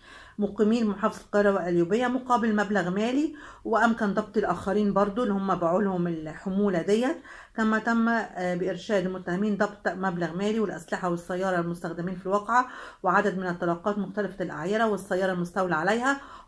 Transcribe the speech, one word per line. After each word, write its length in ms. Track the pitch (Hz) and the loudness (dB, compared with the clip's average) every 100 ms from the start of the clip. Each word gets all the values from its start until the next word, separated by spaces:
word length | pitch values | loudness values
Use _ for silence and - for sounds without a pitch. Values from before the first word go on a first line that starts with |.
| - - - - | -20 -20 -14 -4
مقيمين 480 | 196 202 208 233 220 | -2 2 2 4 2
محافظة 340 | 180 214 - - | 0 -2 -4 -2
القاهرة 260 | 208 208 | 2 4
والقليوبية 560 | 196 175 175 170 214 247 | 4 2 2 2 2 2
مقابل 480 | 254 254 240 226 214 | 0 2 2 2 2
مبلغ 340 | 196 208 175 | 2 0 0
مالي، 460 | 190 226 262 320 - - - 214 | 0 0 2 0 -4 -16 -12 -2
وأمكن 480 | 214 233 226 214 | 2 4 4 0
ضبط 240 | 196 202 220 | 0 -2 0
الآخرين 560 | 190 175 - 202 208 | 0 0 0 0 2
برضو 300 | 190 202 196 | 2 2 0
اللي 100 | 247 | -2
هم 220 | 196 196 180 | 0 0 0
باعوا 260 | 170 185 | 2 2
لهم 260 | 196 185 175 | 2 0 -2
الحمولة 760 | 160 156 160 196 190 202 175 | -2 -6 -8 -4 0 2 2
ديت. 360 | 165 214 254 349 - - - - | 2 2 2 -2 -8 -20 -10 -2
كما 240 | 220 220 | 0 2
تم، 300 | 226 233 226 | 2 2 2
آه، 460 | 226 208 - 180 180 | 2 -2 -4 -2 -2
بإرشاد 500 | 185 185 - 208 180 | -2 -4 -2 0 0
المتهمين 520 | 185 180 175 214 196 | -4 -4 -2 0 0
ضبط 300 | 208 - 208 | 0 -2 -4
مبلغ 460 | 180 190 175 165 | -2 -2 0 -2
مالي 260 | 165 208 220 | -2 -2 0
والأسلحة 500 | 202 160 - 196 180 | -2 -4 -6 -4 -2
والسيارة 500 | 175 175 180 190 180 | -2 -4 -4 0 0
المستخدمين 560 | 170 170 170 165 175 180 | -2 -4 -6 -6 -6 -6
في 100 | 185 | -2
الواقعة، 420 | 202 202 240 247 - - - | -2 2 2 2 -4 -16 -4
وعدد 340 | 190 185 208 180 | 2 4 4 0
من 100 | 185 | -2
الطلقات 500 | 175 175 170 208 208 | -2 0 0 0 -2
مختلفة 460 | 185 202 196 190 | -2 -2 -4 -4
الأعيرة 420 | 170 147 165 214 226 | -6 -4 -2 0 2
والسيارة 460 | 196 - 180 190 | 0 -2 0 0
المستولى 440 | 180 175 175 185 156 | 0 -2 -2 0 2
عليها، 460 | 175 226 254 277 - - | 2 2 2 0 -4 -16